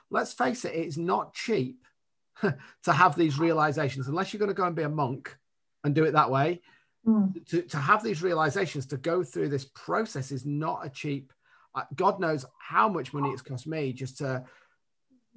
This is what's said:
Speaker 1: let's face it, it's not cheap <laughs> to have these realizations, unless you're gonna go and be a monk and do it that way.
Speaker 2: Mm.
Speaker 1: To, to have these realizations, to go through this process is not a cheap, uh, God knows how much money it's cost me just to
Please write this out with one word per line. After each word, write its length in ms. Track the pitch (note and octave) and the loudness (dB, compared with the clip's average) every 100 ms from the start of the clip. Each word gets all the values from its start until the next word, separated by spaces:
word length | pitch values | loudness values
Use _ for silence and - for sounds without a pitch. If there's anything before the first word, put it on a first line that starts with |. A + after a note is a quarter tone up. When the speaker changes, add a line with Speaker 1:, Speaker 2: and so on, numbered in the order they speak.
| _ | _
Speaker 1:
let's 240 | - A3+ | -4 -2
face 320 | - B3+ A#3 - | -2 -2 0 -4
it, 40 | |
it's 240 | D#3+ E3 D3+ | -4 -4 -4
not 380 | E3+ G3 D#3 - | -2 -2 -2 -8
cheap 500 | - G3+ B2+ - _ _ _ | -2 0 0 -6 _ _ _
<laughs> 300 | _ _ - | _ _ -2
to 500 | G3+ C#3 - _ - | -2 -2 -8 _ 0
have 240 | D3 F3+ D3+ | 6 6 6
these 220 | E3 C#3 | 2 4
realizations, 680 | E3 D#3 D3+ D3 C#3+ C3+ C3 | 2 4 2 2 -2 -2 -4
unless 260 | D#3+ F#3+ | -4 -4
you're 60 | G#3 | -2
gonna 140 | G3+ G3 | -2 0
go 80 | F3+ | -2
and 100 | E3 | 0
be 60 | |
a 80 | D3 | -2
monk 480 | D3+ C3 C3+ - - _ _ _ _ | 0 -2 -2 -10 -20 _ _ _ _
and 100 | D3 | 0
do 120 | C#3+ D#3+ | 2 4
it 80 | |
that 180 | D3+ A#2+ | 4 4
way. 300 | C3 D3+ F3 - _ _ _ A3+ | 4 2 0 -8 _ _ _ 2
Speaker 2:
Mm. 380 | A3 G3 - - | 4 4 0 -2
Speaker 1:
To, 140 | E3 | -2
to 160 | E3+ D3+ | -2 -2
have 260 | C#3 G#3+ | 2 2
these 180 | A3 E3 | 2 -2
realizations, 640 | F3+ E3 D#3 G3 E3+ D3 - | 0 2 2 0 -2 -4 -6
to 100 | C#3 | -6
go 260 | E3 F3 | -2 -2
through 240 | - E3+ D#3 | -2 -2 -2
this 160 | C#3 - | -2 -6
process 580 | - - F3+ A3 C#3+ C3 | -14 -4 -2 -2 -6 -6
is 120 | C3+ D3 | -6 -4
not 400 | D3 D#3+ - D#3 | -4 -4 -6 -8
a 40 | |
cheap, 420 | C3+ D3+ C#3+ C#3 _ _ _ _ C3+ | -8 -6 -6 -8 _ _ _ _ -10
uh, 80 | - C#3 | -10 0
God 240 | F#3 F#3+ | 2 2
knows 260 | E3+ D3+ C3+ _ | 0 -2 -4 _
how 320 | - E3+ A3 | -4 2 2
much 240 | F3 B2+ | 0 -4
money 160 | D3 C#3 | -2 -2
it's 120 | B2+ | -4
cost 260 | - B2+ D#3 | -8 -10 -6
me 260 | D#3+ C#3 | -4 -4
just 240 | B2 C3 - | -4 -8 -6
to 260 | C#3 B2+ B2+ - _ _ _ _ _ _ _ | -6 -6 -8 -18 _ _ _ _ _ _ _